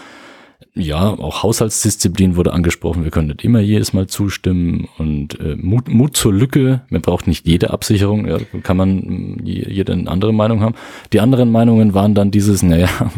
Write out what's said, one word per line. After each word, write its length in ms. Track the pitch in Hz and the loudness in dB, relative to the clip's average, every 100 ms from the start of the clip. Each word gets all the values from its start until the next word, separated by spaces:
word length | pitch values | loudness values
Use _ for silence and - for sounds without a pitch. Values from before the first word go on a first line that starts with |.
| - - - - - _ _ | -20 -20 -20 -20 -20 _ _
Ja, 360 | - 165 76 190 | -8 -4 -2 -2
auch 320 | 98 78 - | -2 -6 -4
Haushaltsdisziplin 920 | 98 113 113 - 107 - 95 90 95 87 | -2 0 -2 -2 -2 0 -2 2 2 2
wurde 160 | 82 | 0
angesprochen. 500 | 85 85 - 82 85 | 0 0 -2 -4 -4
Wir 60 | 80 | -2
können 160 | - 76 | -2 -2
nicht 180 | 73 | -2
immer 140 | 110 117 | 0 2
jedes 320 | 101 107 104 | 2 0 0
Mal 140 | 95 95 | -2 -2
zustimmen 800 | - 101 - 95 90 87 82 82 - | -4 -4 -4 -2 0 0 -2 -6 -6
und, 420 | 78 73 76 - | -4 -4 -6 -8
äh, 160 | 80 73 | -8 -6
Mut, 320 | 87 120 - | -2 -2 0
Mut 280 | 113 147 - | 2 2 0
zur 160 | 117 | 0
Lücke. 500 | 98 131 147 131 131 - | 2 2 2 2 0 -2
Man 140 | 90 | -4
braucht 240 | 87 87 - | -2 -2 -2
nicht 200 | 80 - | -2 0
jede 240 | 85 - | 0 0
Absicherung. 560 | - - 107 101 107 101 | -2 -2 0 2 0 -2
Ja, 120 | 80 - 95 | -4 -6 -8
kann 140 | - 92 | -2 0
man, 200 | 95 95 | 2 0
mm, 440 | 95 92 95 98 | -2 -6 -8 -8
je-, 240 | 95 95 - | -8 -8 -6
jede 240 | 98 95 | -4 -2
eine 160 | 90 - | -4 -2
andere 240 | 92 107 | -2 0
Meinung 280 | 110 107 113 | 2 2 2
haben. 160 | 110 - - - - | 0 -4 -12 -20 -2
Die 60 | - | 2
anderen 300 | 131 131 120 | 4 4 4
Meinungen 440 | 113 117 110 107 | 4 4 6 4
waren 200 | 95 104 | 4 2
dann 160 | 104 101 | 2 2
dieses, 320 | 104 101 95 | 2 2 2
naja, 260 | 90 82 90 - - | 4 4 2 0 -4